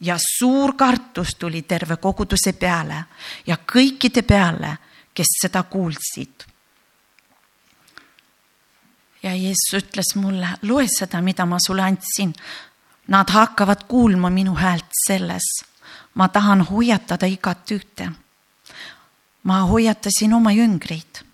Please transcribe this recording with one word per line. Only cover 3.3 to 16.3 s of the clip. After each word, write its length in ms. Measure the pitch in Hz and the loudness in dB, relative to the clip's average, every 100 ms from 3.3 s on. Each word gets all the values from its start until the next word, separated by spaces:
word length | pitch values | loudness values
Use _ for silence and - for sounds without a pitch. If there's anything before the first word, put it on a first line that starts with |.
| - - | -10 -4
ja 100 | 165 | -4
kõikide 680 | - 247 269 269 247 240 | 0 2 2 2 -2 0
peale, 540 | - 202 175 160 151 151 _ _ _ - | 2 4 2 -2 -6 -10 _ _ _ -4
kes 220 | 160 - | -2 -2
seda 220 | 185 190 | -2 -4
kuulsid. 840 | 180 190 170 147 - - 160 - - _ _ _ _ _ _ _ _ _ _ _ _ _ _ - - _ _ _ _ _ _ _ _ _ _ _ 190 | -4 -4 -4 -6 -10 -10 -14 -16 -20 _ _ _ _ _ _ _ _ _ _ _ _ _ _ -20 -20 _ _ _ _ _ _ _ _ _ _ _ -8
Ja 80 | |
Jeesus 380 | 185 190 185 - | -4 -2 -2 -2
ütles 400 | 196 - 202 185 | -4 -4 -4 -4
mulle, 340 | 196 196 190 175 - | -2 -2 -2 -4 -4
"Loe 240 | 208 269 240 - | 0 2 2 -2
seda, 240 | 185 170 | -4 -2
mida 240 | 180 185 175 | -2 0 -2
ma 100 | 175 - | 0 0
sulle 160 | 190 | 0
andsin. 520 | 190 185 - - 190 - - - - _ _ _ - | 0 0 -2 -4 -4 -4 -12 -18 -20 _ _ _ 0
Nad 220 | 196 190 | 2 4
hakkavad 540 | 208 226 - 196 202 - | 4 4 2 0 0 0
kuulma 420 | 247 233 180 180 | 2 4 4 2
minu 240 | 185 190 | 2 0
häält 360 | 156 185 170 - - - | 0 0 0 -4 -4 -2
selles. 360 | 190 175 175 - - - _ - - - | -2 -2 -4 -6 -6 -10 _ -20 -20 -6
Ma 140 | - | 0
tahan 320 | 185 | 2